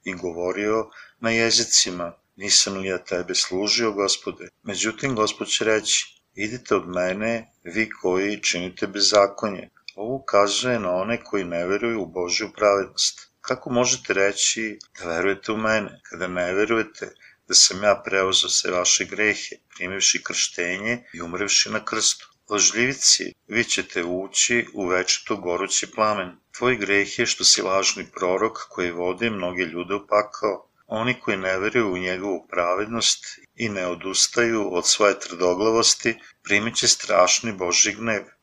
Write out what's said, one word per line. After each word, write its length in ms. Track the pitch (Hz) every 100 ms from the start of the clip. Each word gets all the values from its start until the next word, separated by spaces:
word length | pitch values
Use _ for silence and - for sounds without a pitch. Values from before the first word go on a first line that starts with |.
i 100 | 95
govorio 760 | 92 90 82 87 92 104 110 107 - - _
na 100 | 113
jezicima? 840 | 113 113 113 - - - 87 85 - _ -
Nisam 420 | 98 - - 95
li 100 | 95
ja 100 | 92
Tebe 380 | - 90 90 90
služio, 560 | - 92 101 120 117
Gospode?” 580 | 101 98 - - - 90 _
Međutim, 520 | 113 92 107 107 139 117
Gospod 320 | 107 - 107
će 160 | -
reći: 580 | 110 110 101 - - _ _ -
„Idite 400 | 107 123 - 104
od 120 | 85
mene, 680 | 90 90 95 113 117 110 _
vi 260 | 87 92 110
koji 520 | - 95 92 101 104
činite 460 | - 87 90 - 101
bezakonje.” 840 | 101 98 104 101 - 110 92 - _ - -
Ovo 200 | 107 135
ukazuje 640 | - 101 101 101 127 120
na 120 | 95
one 320 | 90 101 117
koji 200 | - 101
ne 220 | 90 85 87
veruju 360 | 101 117 113
u 40 | 85
Božju 440 | 87 87 - 107 -
pravednost. 760 | 104 101 92 - - - - _
Kako 280 | - 127 -
možete 440 | 120 123 127 -
reći 680 | 95 98 98 - - 110 104 - -
da 80 | 87
verujete 440 | 82 92 98 -
u 60 | 110
mene, 440 | 110 110 101 -
kada 240 | - 85 92
ne 260 | 90 87
verujete 600 | 95 107 117 107 - - - - _ _
da 60 |
sam 300 | 90 - 92
ja 180 | 104 98 -
preuzeo 440 | 98 95 95 -
sve 220 | - -
vaše 340 | 90 90 - 92
grehe, 500 | 98 107 101 - - _ -
primivši 480 | 90 98 87 85
krštenje 800 | - - - - 87 92 107 120 -
i 80 | 82
umrevši 480 | 85 87 101 - 107
na 160 | 107 -
krstu? 420 | 110 107 - - _ _
Lažljivici, 840 | 104 98 107 123 139 - - 87 - _
vi 160 | 110
ćete 400 | 113 - 90 92
ući 640 | 87 90 95 - - 120 113
u 140 | 104 92
večito 500 | 90 92 - - 104
gorući 540 | 90 87 95 - 98
plamen. 400 | - 107 104 92 87 _ -
Tvoj 180 | 123 120
greh 420 | 98 101 98 -
je 60 | 117
što 180 | -
si 180 | - -
lažni 440 | 98 95 95 - 90 -
prorok 400 | 92 92 110 - -
koji 220 | - 87
vodi 380 | 87 90 92 117
mnoge 340 | 104 90 90
ljude 320 | 85 82 87 101
u 120 | -
pakao. 600 | 104 104 - 110 95 - _ _
Oni 320 | 107 120 120
koji 180 | - 98
ne 200 | 95 92
veruju 360 | 104 123 107
u 40 | 90
njegovu 500 | 92 92 101 87 -
pravednost 800 | 90 87 92 107 117 107 - - - _ -
i 140 | 117
ne 180 | 101 90
odustaju 840 | 87 95 95 - - 120 113 98
od 140 | 90 -
svoje 320 | - 101 95
tvrdoglavosti, 1000 | - 87 90 90 110 113 113 - 120 113 - _
primit 320 | - 104 113 -
će 120 | 117
strašni 640 | - - 92 90 - 117
Božji 420 | 98 90 90 107
gnev. 300 | 101 113 104 95 _